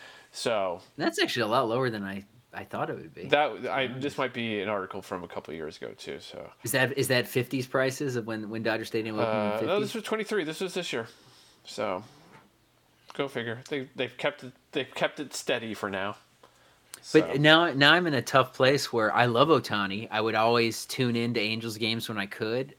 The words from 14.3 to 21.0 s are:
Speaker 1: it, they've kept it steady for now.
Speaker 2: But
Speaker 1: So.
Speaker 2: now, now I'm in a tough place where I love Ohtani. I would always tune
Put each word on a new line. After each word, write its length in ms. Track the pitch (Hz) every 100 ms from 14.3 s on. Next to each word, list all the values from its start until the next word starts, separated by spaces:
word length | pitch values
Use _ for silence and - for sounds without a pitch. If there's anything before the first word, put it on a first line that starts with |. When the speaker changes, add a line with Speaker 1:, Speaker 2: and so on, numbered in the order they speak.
| -
Speaker 1:
it, 100 | 127 - _
they've 200 | 151 127
kept 260 | - 151 -
it 140 | 147
steady 400 | - - 127 113
for 160 | 104 104
now. 280 | 95 101 104 _ _ - _ _ _ _ - -
Speaker 2:
But 140 | 156 160
Speaker 1:
So. 120 | 139
Speaker 2:
now, 320 | 151 160 170
now 200 | 131 143
I'm 140 | 170 175
in 60 |
a 80 | 135
tough 320 | 117 135 127
place 400 | - 131 139 -
where 200 | 117 107
I 120 | 110 123
love 240 | 117 147
Ohtani. 580 | 139 - 104 98 101 113
I 100 | 107
would 140 | 110 110
always 500 | 113 120 117 107 -
tune 300 | -